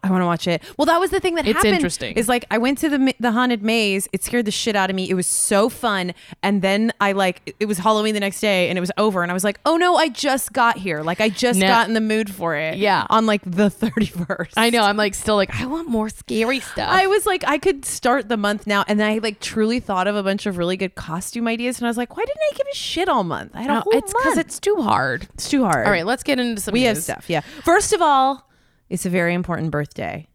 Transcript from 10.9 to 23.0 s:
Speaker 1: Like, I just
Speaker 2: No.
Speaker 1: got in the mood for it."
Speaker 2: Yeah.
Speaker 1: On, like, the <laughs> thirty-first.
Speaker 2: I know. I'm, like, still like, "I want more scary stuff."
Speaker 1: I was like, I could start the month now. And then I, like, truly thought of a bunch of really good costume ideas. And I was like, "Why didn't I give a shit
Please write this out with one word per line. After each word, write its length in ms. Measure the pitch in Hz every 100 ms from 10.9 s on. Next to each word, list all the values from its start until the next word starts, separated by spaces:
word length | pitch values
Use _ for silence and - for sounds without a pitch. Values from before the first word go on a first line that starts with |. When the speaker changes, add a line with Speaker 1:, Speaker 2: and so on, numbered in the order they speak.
| 151
Speaker 1:
Like, 200 | 156 175
I 80 | 220
just 300 | 185 247 190
Speaker 2:
No. 60 | 190
Speaker 1:
got 220 | 175 185
in 80 | 220
the 60 |
mood 280 | 220 214 214
for 260 | 190 170 147
it." 220 | 156 160
Speaker 2:
Yeah. 300 | 202 185 107
Speaker 1:
On, 160 | 220 220
like, 160 | 208 -
the 200 | 175 208
<laughs> 20 |
thirty-first. 840 | - 226 - 214 175 175 190 170 -
Speaker 2:
I 120 | 233
know. 140 | 233
I'm, 120 | 208 208
like, 180 | 208 196
still 220 | - 214
like, 220 | 190 -
"I 60 | 254
want 220 | 311 339
more 200 | 226 214
scary 500 | - - 226 226 262
stuff." 280 | - - -
Speaker 1:
I 160 | 370 381
was 180 | 403 392
like, 180 | 370 -
I 100 | 285
could 260 | 381 277
start 460 | - - 247 262 208
the 80 | 233
month 300 | 202 208 208
now. 160 | 202 -
And 120 | 208
then 100 | 214
I, 80 | 214
like, 220 | 220 202
truly 400 | - 226 220 247
thought 260 | - 190 185
of 100 | 208
a 60 |
bunch 240 | 190 196 208
of 140 | 180
really 180 | 175 185
good 160 | 185
costume 540 | - - 160 - 233 233
ideas. 320 | 226 240 247
And 80 | 240
I 20 |
was 80 | 226
like, 180 | 240 -
"Why 80 |
didn't 180 | 480 605 622
I 40 | 571
give 100 | 554
a 40 | 554
shit 340 | - -